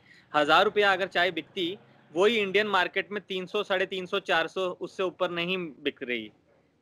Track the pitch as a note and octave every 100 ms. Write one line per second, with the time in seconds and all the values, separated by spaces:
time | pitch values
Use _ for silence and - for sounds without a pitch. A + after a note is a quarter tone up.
0 | _ - _ D3+ D3 D#3+ G#3 G#3 G3+ F#3
1 | F#3+ F3+ F3+ D#3+ D3+ G3 E3+ G3+ - _
2 | _ D#3 G#3 A3+ G3 F#3+ G#3+ F#3+ F3 G3
3 | F3 G#3 - F#3+ F3+ G#3 F#3+ F#3 F#3 F#3+
4 | F3+ G3 G3 E3 E3 F#3+ F#3 - F#3 -
5 | F#3 - F3 E3+ F3 F#3 E3+ B2+ C#3+ -
6 | B2 A#2+ G#2+ _ _ _ _ _